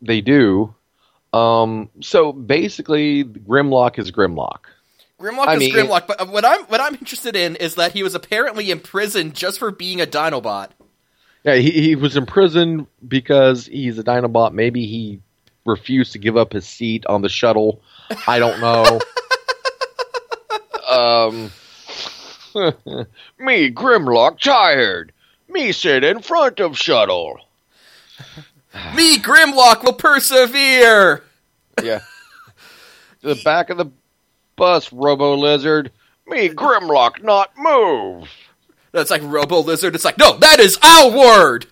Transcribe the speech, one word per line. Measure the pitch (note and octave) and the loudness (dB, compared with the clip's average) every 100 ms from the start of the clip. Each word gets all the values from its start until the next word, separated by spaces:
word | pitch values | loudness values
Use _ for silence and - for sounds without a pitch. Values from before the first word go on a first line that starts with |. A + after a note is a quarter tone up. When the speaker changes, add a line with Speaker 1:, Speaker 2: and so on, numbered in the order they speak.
Speaker 1:
they | A2+ A2+ | -6 -4
do. | G#2 C#3+ A2+ F#2+ A2 - _ _ _ _ _ | 0 2 2 0 -2 -8 _ _ _ _ _
Um, | A2 A#2 A2+ A2+ A2 G#2+ _ | 0 2 2 0 -4 -12 _
so | - - D3+ | -2 0 0
basically, | C3+ A2+ C#3 G#3 - D3+ D3+ D3 C#3+ | -2 -4 -2 -4 -8 -4 -2 -2 -4
Grimlock | C3 G#2 G2+ C3 C#3+ C3 B2 - | -6 -10 -2 0 2 0 0 -2
is | F#2+ | -6
Grimlock. | G2+ F#2+ D#2+ B1+ - _ _ _ _ _ _ | -2 -2 -2 -10 -12 _ _ _ _ _ _
Speaker 2:
Grimlock | - B3+ C4+ | -10 -2 0
Speaker 1:
I | |
Speaker 2:
is | - | 0
Speaker 1:
mean, | C3+ | 0
Speaker 2:
Grimlock, | - - F3+ - | 0 0 -2 -4
but, | G3+ | -8
uh, | F#3 | -6
what | G#3 | 0
I'm, | A3+ F#4+ | 0 0
what | E4+ A3 | -2 -4
I'm | G4+ D4 | -4 -8
interested | - B3 B3 | -14 -12 -8
in | G#3 F3 D#3+ | -4 -4 -4
is | E3 F3 | -8 -4
that | F3 | -4
he | G3 | -4
was | F#3+ | -8
apparently | F3 - G#3+ C4+ G#3+ G3+ | -8 -6 -4 -4 -6 -6
imprisoned | E3 - F#3+ G#3 G#3 D#3+ | -8 -8 -8 -6 -6 -8
just | C#3+ F3+ G3 | -8 -10 -8
for | A3 | -10
being | G3 F3+ F3+ | -10 -10 -6
a | E3 | -6
Dinobot. | D3 D#3+ C#3 A2+ G2+ G2 _ _ _ _ _ _ _ | -4 -4 -6 -8 -10 -12 _ _ _ _ _ _ _
Speaker 1:
Yeah, | D3 | 0
he, | B2+ C3+ | 2 2
he | E3 D#3 D3 | 2 0 0
was | C#3+ C#3 | -2 -2
imprisoned | B2+ G3 F#3+ D#3+ E3+ D#3+ C#3+ _ B2+ | -2 2 2 2 0 -2 -10 _ -6
because | C3 B2+ C#3+ C3 B2+ | -4 0 4 4 2
he's | A#2+ C#3 B2+ A2+ | -6 -10 -8 -6
a | |
Dinobot. | A2 B2 A#2+ A#2 A2+ | -4 -2 0 0 0
Maybe | G2+ A#2 A#2+ | 0 -2 -4
he | A2 A#2 A2 G2+ _ _ _ _ | -6 -8 -10 -14 _ _ _ _
refused | - G#2 - C3 B2 | -4 -4 -2 -2 -2
to | G#2+ | -4
give | G#2+ A2+ | -2 0
up | A2+ | 0
his | G#2 - | -4 -10
seat | - A#2 A2 - | -10 -6 -6 -4
on | G#2 | -2
the | G2+ | -2
shuttle. | - A#2+ A2 G#2+ A2 _ _ - - - | -2 0 0 0 -4 _ _ -16 -10 -2
I | A#2+ | 0
don't | A#2 - | 0 -2
know. | A#2 A#2 A2+ A2+ | 0 2 4 2
<laughs> | A#4+ - A#4+ B4 B4 B4+ C5+ C5 B4+ - B4 B4+ - A4+ - G#4+ - A4+ - | -2 -8 -6 -6 -6 -8 -8 -8 -12 -10 -10 -12 -12 -14 -10 -12 -10 -10 -2
Um, | B2+ A#2+ A#2 A2+ A2+ A2 - - - - - - - - - - | 0 2 2 0 -4 -14 -18 -20 -20 -20 -16 -16 -18 -20 -20 -12
<laughs> | G#3+ F3 - - B2+ A2+ _ - - | -4 -4 -4 -10 -14 -14 _ -20 -10
me, | C4 A3+ C#3 | -2 0 0
Grimlock, | A#2 B3+ A3+ C#3 A#2+ C3 E3 | -2 0 0 2 2 2 0
tired. | C#4 C4 F#3 C#3 A2+ F2+ D#2+ _ _ _ _ | 0 2 2 2 0 -4 -10 _ _ _ _
Me | F4+ B3 | -6 -6
sit | E3 F3+ C3+ | -2 0 2
in | D3 A3 | 2 -2
front | - E4 C#4 - | -2 0 0 -2
of | F3+ C3+ | -6 -4
shuttle. | - B2+ G2+ F2+ D#2+ B1 _ _ _ _ _ _ _ - | -2 0 0 -2 -6 -14 _ _ _ _ _ _ _ -20
Speaker 2:
<sighs> | - - D3+ _ _ - - | -20 -20 -20 _ _ -20 -10
Me, | C4+ E4 C4+ | 0 0 0
Grimlock, | - D4+ D#4 C4+ B3 A3 | 2 4 4 4 4 4
will | B3+ | 0
persevere. | B3 D#4+ C#4 - B3+ B3 C4+ C4+ C4 A#3 G#3+ F#3 D3 _ _ _ _ _ - | 0 2 2 2 2 2 2 2 6 6 6 4 2 _ _ _ _ _ -8
Speaker 1:
Yeah. | A2+ G#2+ - - _ _ - _ - - - _ _ _ | -6 -6 -10 -20 _ _ -20 _ -20 -20 -20 _ _ _
To | C#3+ | -6
the | C3+ | -2
back | D#3 D#3+ E3+ | 0 0 -2
of | F3 | -6
the | D#3 _ _ _ _ _ _ - | -8 _ _ _ _ _ _ -2
bus, | F3+ E3+ - | 2 2 -2
Robo | B2 C#3+ C#3 C#3+ C#3+ | -4 -2 0 0 0
Lizard. | C#3+ D3 D3 D#3 C3 _ _ _ - | 0 0 0 -2 -4 _ _ _ -10
Me, | D4 F#3 | -4 -4
Grimlock, | D3+ D4 A3+ F3 C#3+ A#2 - | -2 -2 0 0 2 0 -2
not | G#3+ G3+ G3 - | 0 0 0 -4
move. | D#4 C#4 G3+ C3 G2 F2+ D#2 - _ _ _ _ _ | 0 2 2 -2 -6 -12 -18 -20 _ _ _ _ _
Speaker 2:
That's | - D3 | -6 -2
like | E3 | -4
Robo | D3 D3 C#3+ E3+ | -4 -4 -2 -2
Lizard. | D#3 D#3+ F3+ | -2 -2 -4
It's | D#3+ | -4
like, | E3 - | -2 2
"No, | D4 B3+ | 2 4
that | D4+ D4+ | 4 6
is | G3 - | 6 6
our | D#4 E4 C4 | 8 8 8
word." | A#3 B3+ A3 D#3 A#2 - | 6 6 8 6 2 -8